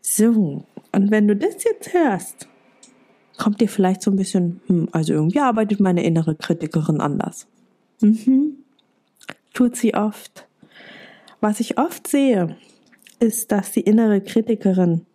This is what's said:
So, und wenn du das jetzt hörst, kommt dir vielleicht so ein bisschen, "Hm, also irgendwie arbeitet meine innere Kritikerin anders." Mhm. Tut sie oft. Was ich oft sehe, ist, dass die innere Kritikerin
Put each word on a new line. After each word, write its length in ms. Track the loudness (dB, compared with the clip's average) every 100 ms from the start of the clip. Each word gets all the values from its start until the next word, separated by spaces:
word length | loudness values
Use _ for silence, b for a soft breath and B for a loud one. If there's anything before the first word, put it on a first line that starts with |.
So, 600 | -4 0 2 2 0 -4 -14 -20 _
und 180 | 0 2
wenn 160 | 4 2
du 80 | 2
das 300 | -2 -2 -4
jetzt 280 | -4 -4
hörst, 540 | 0 0 -2 -8 -18 -20 _ _ _ -20 _ _ _ _ -4
kommt 220 | -4 0
dir 80 | -2
vielleicht 340 | 2 0 0
so 80 | 0
ein 60 | -2
bisschen, 460 | 0 0 -2 -4 -2
"Hm, 200 | 0 0
also 200 | -4 -2
irgendwie 280 | 0 0 2
arbeitet 400 | 0 0 -2 0
meine 220 | 2 2
innere 300 | 0 0 0
Kritikerin 680 | -4 -4 -4 -2 -4 -2 -2
anders." 440 | -2 -4 -6 -10 -20 _ _ _ _ _
Mhm. 600 | 2 2 2 2 2 -6 _ _ _ _ _ _ -20 -20 _
Tut 220 | 0 0 0
sie 200 | -2 0
oft. 520 | -4 -6 -20 -20 -20 _ B B B B B B B B
Was 180 | -4 -2
ich 180 | -4 -2
oft 300 | -4 -4 -4
sehe, 480 | 0 2 2 -2 -6 b b _ _ _ _
ist, 320 | -2 -2 -4
dass 220 | -4 -2
die 80 | -2
innere 400 | 2 4 4 2
Kritikerin 840 | 0 -2 0 0 2 2 2 0 -4